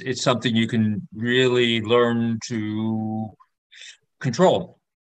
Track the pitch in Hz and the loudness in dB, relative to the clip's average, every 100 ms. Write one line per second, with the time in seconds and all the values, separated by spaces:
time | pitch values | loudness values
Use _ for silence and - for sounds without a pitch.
0 | 131 120 - 117 127 113 113 117 107 104 | -8 -2 0 0 0 0 2 2 0 -2
1 | - 104 120 127 127 123 120 117 107 120 | -8 -6 0 2 4 4 2 0 2 2
2 | 117 117 117 113 - 117 107 107 110 110 | 4 2 0 -4 -4 -6 -4 -4 -2 -4
3 | 110 110 110 - _ _ _ - - - | -4 -6 -8 -12 _ _ _ -20 -20 -20
4 | _ - 139 120 180 104 87 - _ _ | _ -8 -6 2 4 4 -2 -16 _ _
5 | _ | _